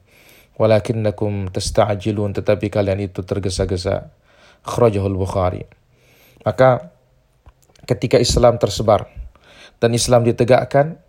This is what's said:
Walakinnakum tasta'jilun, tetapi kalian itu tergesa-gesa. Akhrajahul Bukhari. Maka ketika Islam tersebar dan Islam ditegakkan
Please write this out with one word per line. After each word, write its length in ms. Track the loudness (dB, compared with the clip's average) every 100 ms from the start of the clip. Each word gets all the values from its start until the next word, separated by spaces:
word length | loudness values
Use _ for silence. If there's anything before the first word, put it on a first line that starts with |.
| _ _ _ _ _ -2
Walakinnakum 880 | 2 2 2 -2 -4 -2 -4 -4 -6
tasta'jilun, 880 | -6 -4 0 0 0 -4 -4 -4 -4
tetapi 320 | -2 -2 0
kalian 400 | -2 0 -2 -4
itu 160 | -8
tergesa-gesa. 880 | -6 -6 -4 -4 -2 -2 -2 -4 -6 _ _ _ _ _
Akhrajahul 560 | -8 0 2 2 -2 -2
Bukhari. 480 | -4 -2 -2 -4 -10 _ _ _ _ _ _ _
Maka 480 | -6 2 4 4 -2 _ _ _ _ _ -20 _ _ _ -6
ketika 320 | -4 0 2
Islam 400 | 2 4 4 4
tersebar 480 | 0 0 2 2 0 -14 -20 -20 _ -20 -20 _
dan 160 | 0 0
Islam 320 | 2 2 4
ditegakkan 720 | 2 4 2 4 0 0 -4